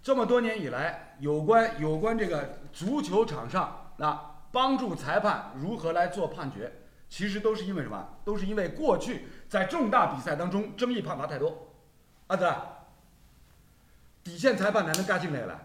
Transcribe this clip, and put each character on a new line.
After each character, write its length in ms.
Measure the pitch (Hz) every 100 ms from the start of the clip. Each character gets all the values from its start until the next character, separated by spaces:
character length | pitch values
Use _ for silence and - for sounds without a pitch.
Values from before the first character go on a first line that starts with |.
这 120 | -
么 120 | 262 214
多 160 | 240
年 180 | 226 220
以 80 | 143
来， 480 | 120 160 - - -
有 200 | 143 151
关， 400 | 156 226 226 156
有 160 | 156 156
关 220 | 214 226
这 80 | 196
个 340 | 156 139 - -
足 300 | - 180 294
球 240 | 214 190
场 240 | 226 139 117
上， 460 | 185 156 - - -
那 460 | 151 - - - -
帮 240 | 247 269 269
助 180 | 247
裁 240 | 165 131 185
判 340 | 208 151 - 135
如 180 | 160
何 200 | 226 165
来 140 | 170 175
做 200 | 202 160
判 240 | 160 143
决， 180 | 98 117 - - - -
其 180 | - 196
实 140 | 202
都 140 | 220
是 100 | 208
因 100 | 180
为 80 | 185
什 60 | 123
么？ 300 | 104 92 -
都 140 | - 208
是 80 |
因 100 | 190
为 140 | 214 175
过 300 | - 302 180
去 300 | - 202 - - -
在 160 | 202
重 260 | 185 339 233
大 240 | 254 156
比 60 | 139
赛 160 | 165 147
当 140 | 180
中 260 | 196 214 -
争 160 | 247
议 80 | 240
判 160 | 160 156
罚 100 | 151
太 120 | 143
多。 340 | 151 160 - - _ _ _ _ -
啊， 100 | 185
对。 160 | 175 143 - - - - - _ - - - - _ _ _ - - _
底 140 | - 175
线 180 | 254
裁 160 | 220 196
判 140 | 208
哪 80 | 165
能 140 | 156 185
嘎 120 | 180
进 140 | 170
来 140 | 139 104
了？ 120 | 76